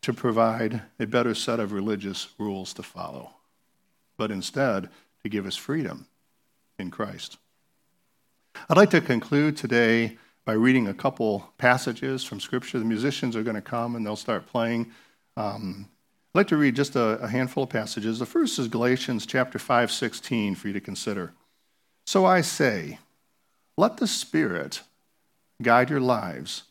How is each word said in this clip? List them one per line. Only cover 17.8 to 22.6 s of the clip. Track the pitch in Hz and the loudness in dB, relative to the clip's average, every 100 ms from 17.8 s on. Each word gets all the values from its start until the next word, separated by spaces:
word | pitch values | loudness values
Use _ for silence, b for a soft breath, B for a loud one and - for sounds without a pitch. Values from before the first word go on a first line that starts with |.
| 104 - 107 113 | -4 -4 -4 -4
The | 123 | -2
first | 339 285 - | 0 0 0
is | 120 | -4
Galatians | 113 123 123 - 117 | 0 2 2 0 -6
chapter | - 135 127 113 | -2 0 0 -4
five | - 123 120 | 0 2 2
sixteen | - 120 - - 120 104 92 | 0 -4 -6 -4 -2 -2 -4
for | 107 | -6
you | |
to | 98 | -6
consider. | - 92 - 101 85 _ _ _ _ _ _ _ - | -8 -8 -6 -6 -8 _ _ _ _ _ _ _ 0
So | 196 | 4
I | 185 185 | 6 6
say, | - - | 4 2